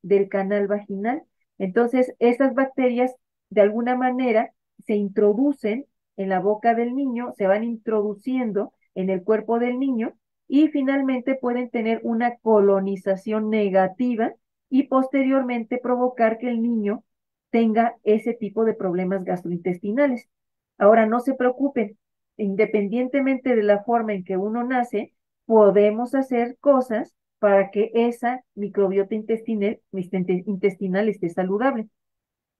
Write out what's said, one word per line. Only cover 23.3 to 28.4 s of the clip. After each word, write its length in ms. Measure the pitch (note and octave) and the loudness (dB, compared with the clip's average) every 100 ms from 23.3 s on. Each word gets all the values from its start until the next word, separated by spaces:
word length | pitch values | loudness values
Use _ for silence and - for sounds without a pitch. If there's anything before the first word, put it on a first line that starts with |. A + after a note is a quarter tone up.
| C4 B3+ A#3 | -2 0 2
de 60 | |
la 200 | G#3 G3+ | 2 2
forma 300 | G3+ A#3 A3 | 2 -2 0
en 120 | G3+ | -6
que 120 | F3+ F#3 | -4 -4
uno 280 | G3+ A3+ | -2 -4
nace, 500 | A#3+ C4 A#3+ G3+ - _ _ _ - | -2 -4 -2 -6 -8 _ _ _ 2
podemos 680 | A3+ G3+ G3 G#3 G#3+ B3 | 6 8 6 4 2 -2
hacer 440 | C#4 C4+ A#3+ A#3+ - | -4 -2 -2 -2 0
cosas 540 | D4 C4+ B3 A3 D#4 _ _ _ | 2 4 2 -4 -6 _ _ _
para 300 | G#3 G3 G3 | 4 4 2
que 180 | G#3 A3+ | -2 0
esa 520 | A#3 A#3 A#3 A#3+ B3+ | 0 0 -2 -4 -6